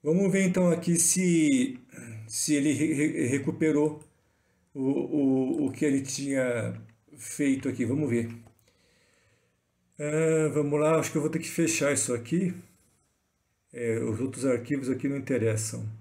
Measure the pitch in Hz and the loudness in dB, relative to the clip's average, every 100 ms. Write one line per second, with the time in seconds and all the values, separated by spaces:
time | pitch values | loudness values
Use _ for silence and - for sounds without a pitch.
0 | 147 175 196 196 190 185 180 165 175 170 | 2 2 4 4 2 4 2 2 2 2
1 | - 180 180 170 151 131 127 - - - | 2 2 4 4 4 4 0 -4 -16 -20
2 | - 110 - - - 147 147 123 156 139 | -14 -14 -10 -6 0 2 2 2 0 2
3 | 151 - 127 135 160 - 156 147 151 151 | 0 0 0 0 -2 0 2 2 0 -2
4 | - _ _ _ _ _ _ 143 131 139 | -18 _ _ _ _ _ _ -4 0 0
5 | - 151 135 131 131 139 139 - 151 135 | 0 2 2 2 2 0 -2 0 0 0
6 | - - 139 135 127 120 110 113 - _ | -2 -6 -2 0 0 0 -4 -8 -16 _
7 | _ - - - 143 135 135 113 - 143 | _ -18 -14 -2 0 0 -2 -2 -2 0
8 | 143 117 117 - - _ _ _ _ _ | 0 0 -2 -10 -20 _ _ _ _ _
9 | _ _ _ _ _ _ _ _ _ - | _ _ _ _ _ _ _ _ _ -8
10 | 147 156 160 160 156 143 147 147 151 160 | -4 0 2 2 2 0 0 2 4 2
11 | - 160 151 131 - - 165 165 143 139 | 2 -2 -2 -4 -4 -2 0 2 0 0
12 | - 120 113 170 185 - - _ _ _ | 0 -4 -2 -2 -2 -4 -14 _ _ _
13 | _ _ _ _ _ _ _ 123 117 113 | _ _ _ _ _ _ _ -6 -2 -2
14 | 120 107 135 135 131 120 117 139 127 135 | -2 -2 -4 -2 -2 -2 -2 -4 -2 -4
15 | 143 139 - 127 110 110 - 117 107 - | -4 -6 -2 0 0 0 -4 -8 -10 -12